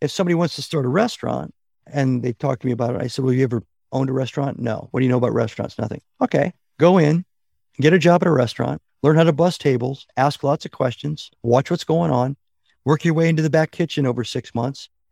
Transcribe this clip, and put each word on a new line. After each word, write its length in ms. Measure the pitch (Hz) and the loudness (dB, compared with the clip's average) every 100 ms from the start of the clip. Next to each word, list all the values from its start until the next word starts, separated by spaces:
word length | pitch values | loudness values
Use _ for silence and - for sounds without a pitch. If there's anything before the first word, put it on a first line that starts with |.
If 100 | 147 | -6
somebody 240 | - 180 | -2 0
wants 220 | 170 170 - | 0 0 -4
to 60 | |
start 220 | 131 160 | -6 -4
a 40 | 127 | -2
restaurant 680 | 151 240 - - - 147 - _ _ _ | 0 -2 -4 -6 -6 -8 -16 _ _ _
and 360 | 143 135 123 | -2 0 0
they 100 | 120 | -4
talk 280 | 117 139 131 | -4 -4 -4
to 60 | 127 | -4
me 60 | |
about 220 | 120 120 | -4 -4
it, 80 | 123 | -4
I 60 | 123 | -6
said, 160 | - | -4
"Well, 100 | 131 | -2
you 100 | 127 | 0
ever 180 | 131 117 - _ _ | 0 -2 -6 _ _
owned 200 | 135 131 | -4 -2
a 20 | |
restaurant?" 460 | 131 127 - 139 - | -2 -4 -4 -6 -4
"No." 300 | 123 107 - | -6 -6 -6
"What 100 | 123 | -2
do 40 | |
you 60 | 131 | 0
know 60 | 123 | 2
about 160 | 120 | 2
restaurants?" 460 | 113 117 - 117 - | 0 -2 -4 -8 -6
"Nothing." 220 | 110 110 - _ | -8 -8 -14 _
"Okay, 320 | 262 - 160 - _ _ | 0 2 0 -4 _ _
go 200 | 165 185 | 4 6
in, 260 | 147 165 - _ _ _ _ - | 4 2 -2 _ _ _ _ 0
get 120 | 147 | 4
a 60 | 180 | 6
job 240 | 160 175 | 6 4
at 60 | 180 | 4
a 40 | |
restaurant, 500 | 143 120 - 123 147 - _ | 2 0 -2 -6 -6 -12 _
learn 140 | 143 156 | 2 4
how 80 | |
to 80 | 165 | 4
bus 260 | 147 175 - | 4 0 0
tables, 480 | 147 123 127 139 - - | 0 0 -2 -8 -10 0
ask 260 | 139 - | 0 0
lots 220 | 139 156 | -2 -2
of 80 | - | -4
questions, 580 | - 131 - 147 156 - _ | -4 -4 -4 -6 -8 -10 _
watch 280 | 117 120 - | 2 2 2
what's 140 | 175 | -4
going 260 | - 160 170 | 0 0 2
on, 260 | 127 127 139 _ _ _ _ | 0 0 -4 _ _ _ _
work 200 | - 151 | -2 0
your 100 | 170 | 2
way 140 | 160 165 | 2 2
into 140 | 160 | 2
the 80 | 156 | 2
back 200 | 160 160 | 2 0
kitchen 360 | - 165 - 135 | -2 -4 0 -2
over 180 | 120 | -2
six 300 | 117 127 - | -4 -8 -6
months, 340 | 120 120 139 - _ _ | -4 -4 -6 -16 _ _